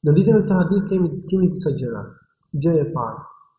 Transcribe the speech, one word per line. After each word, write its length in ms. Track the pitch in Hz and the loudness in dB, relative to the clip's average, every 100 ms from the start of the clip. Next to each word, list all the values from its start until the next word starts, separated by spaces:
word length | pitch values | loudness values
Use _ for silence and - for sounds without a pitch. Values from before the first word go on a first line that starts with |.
Në 80 | 151 | 4
lidhje 220 | 156 208 | 4 6
me 80 | 220 | 4
këtë 180 | 196 185 | 4 2
hadith 260 | 170 196 - | 2 0 -2
kemi, 240 | 190 170 143 | -2 -2 -4
kemi 240 | - 190 180 | -4 0 0
disa 220 | 143 151 | 0 -4
gjëra. 300 | 127 127 110 - - _ _ _ | -4 -6 -8 -12 -18 _ _ _
Gjëja 280 | 143 156 160 | -4 0 0
e 100 | 143 | -2
parë 280 | - 117 110 - - _ | -4 -8 -10 -18 -20 _